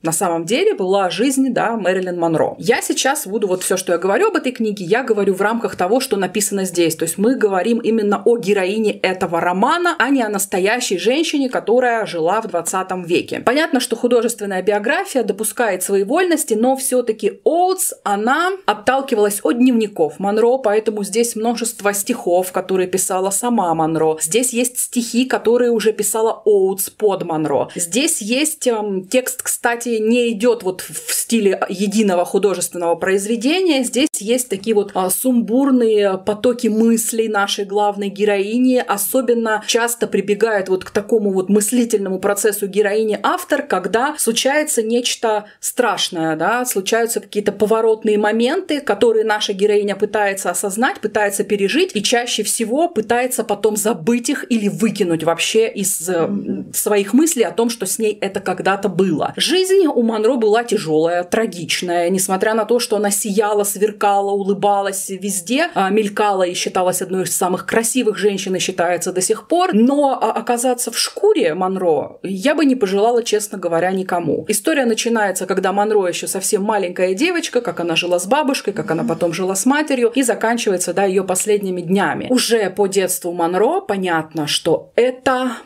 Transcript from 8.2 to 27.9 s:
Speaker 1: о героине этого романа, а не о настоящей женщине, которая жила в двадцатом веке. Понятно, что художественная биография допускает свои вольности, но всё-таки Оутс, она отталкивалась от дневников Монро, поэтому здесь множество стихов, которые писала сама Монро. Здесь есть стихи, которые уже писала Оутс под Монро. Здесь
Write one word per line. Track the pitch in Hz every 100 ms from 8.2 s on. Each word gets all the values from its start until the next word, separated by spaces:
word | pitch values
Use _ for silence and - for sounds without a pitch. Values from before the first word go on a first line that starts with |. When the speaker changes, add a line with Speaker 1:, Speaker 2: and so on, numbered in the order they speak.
| 196
Speaker 1:
о | 190
героине | 170 202 185 220 214
этого | 202 185 185 180 170
романа, | 170 180 240 339 349 330
а | 254
не | 277
о | 220
настоящей | 208 - 196 190 247 247 185
женщине, | 185 277 330 302 262
которая | 175 175 233 247 226 185
жила | 165 160 208
в | 220
двадцатом | 175 160 190 185 185
веке. | 170 165 - - -
Понятно, | 262 330 277
что | 254 226
художественная | 240 240 226 - 202 185
биография | 185 208 214 320 381 262
допускает | 208 196 214 - 226 185
свои | - 196
вольности, | 196 302 359 311 -
но | 214 240 262
всё-таки | - 254 240 220 202 - -
Оутс, | 330 359 370 - -
она | - 202 220 285 349 381 -
отталкивалась | 208 - 269 269 220 208 202
от | - 240
дневников | 254 233 214 202 151 -
Монро, | 196 208 233 262
поэтому | 226 214 220 214 196
здесь | 202 233 214
множество | 226 233 220 - 196
стихов, | 202 - 240 - 175 185
которые | 185 180 190 180
писала | 190 - 185 185
сама | 196 240 226 180
Монро. | 165 160 160 160 156
Здесь | 156 214 254
есть | 226 254 -
стихи, | - 240 233 233
которые | 262 240 220 240 247
уже | 226 214
писала | 214 208 226 220 220
Оутс | - 202 190 190 -
под | _ 208 185
Монро. | 170 160 151 143 123 -
Здесь | 170